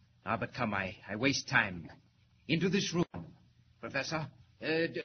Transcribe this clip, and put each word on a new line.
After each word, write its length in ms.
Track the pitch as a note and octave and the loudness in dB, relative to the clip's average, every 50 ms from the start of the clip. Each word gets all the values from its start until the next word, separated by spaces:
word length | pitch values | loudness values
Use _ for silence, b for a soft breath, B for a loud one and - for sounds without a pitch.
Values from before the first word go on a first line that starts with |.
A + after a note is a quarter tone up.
| - _ _ _ - | -20 _ _ _ -2
Ah, 100 | F#2+ A2+ | -2 0
but 180 | - - - - | 0 -2 -4 -2
come, 180 | - A#2+ G#2+ | -2 0 0
I, 240 | G2+ G2 F#2+ F#2 F#2 - - G2 | 0 0 -2 -4 -6 -12 -10 -8
I 80 | G#2 | -2
waste 320 | G#2+ C3 C#3 C3 - - - | 0 2 2 2 0 0 4
time. 420 | C3+ A#2+ G#2+ G2 F2+ F2 D#2+ - - - - _ _ _ _ _ _ _ _ - | 4 4 4 4 0 -6 -10 -12 -16 -20 -20 _ _ _ _ _ _ _ _ 0
Into 200 | D#3+ D#3 F3 F#3+ | 2 2 4 2
this 240 | E3+ - - - D#3+ | 2 2 2 2 2
room. 120 | F3 E3+ - - - E2+ - - - - - _ - _ - - _ | 0 0 0 -2 -8 -12 -12 -16 -20 -20 -20 _ -20 _ -20 -16 _
Professor, 460 | A#2 A#2 B2 C3+ C3 - D#3+ D#3+ D#3 - - - - - - - | -10 -4 -4 -4 -2 -2 -2 -4 -4 -6 -10 -16 -20 -20 -14 -6
uh, 40 | A2+ | -2
d-, 360 | D3 D#3+ E3 E3 D3 A#2 D#3+ | 0 2 2 2 0 -2 -6